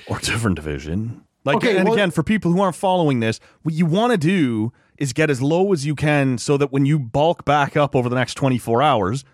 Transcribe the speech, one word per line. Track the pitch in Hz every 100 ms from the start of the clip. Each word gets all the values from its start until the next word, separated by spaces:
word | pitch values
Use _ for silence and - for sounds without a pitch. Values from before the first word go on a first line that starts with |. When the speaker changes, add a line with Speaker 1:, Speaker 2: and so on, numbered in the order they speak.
| -
Speaker 1:
Or | -
different | - 107 113 82
division. | 76 71 78 92 113 - _ _ 135
Like, | 214
Speaker 2:
Okay, | 247 185
Speaker 1:
and | 196
Speaker 2:
well |
Speaker 1:
again, | 226 190
for | 165
people | 151 214 170
who | 175
aren't | 196 -
following | 190 185 151 123
this, | 113 - - _
what | 160 160
you | 170
wanna | 185 240 220
do | 151 190 131 110 113 - _ _
is | 139
get | 139 156
as | 127
low | 139 170 202
as | 170 147
you | 143
can | 151 147 135 120
so | - 143
that | 143
when | 135 139
you | 156
bulk | 117 139 160 165 -
back | 147 135 156
up | 139 131
over | 120
the | 123
next | 120 -
twenty-four | 135 123 - 117
hours, | 147 120 92 135 -